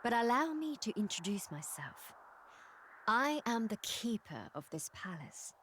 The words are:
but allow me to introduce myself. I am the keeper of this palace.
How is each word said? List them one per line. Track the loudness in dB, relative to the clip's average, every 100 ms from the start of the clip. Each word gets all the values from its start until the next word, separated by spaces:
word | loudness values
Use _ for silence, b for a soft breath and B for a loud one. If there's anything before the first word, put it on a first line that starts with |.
but | 4
allow | 4 6 6 4
me | 2 -2 -2
to | -4 0
introduce | 0 0 -2 -2 -4
myself. | -8 -8 -8 -10 -12 -18 -18 -20 -20 -20 B B B -20 -8 2
I | 4 4 2
am | 2 0 0
the | -2
keeper | -4 -4 -2 -2 -4 -10 -8
of | -10 -8
this | -8 -8
palace. | -10 -10 -8 -10 -12 -14 -16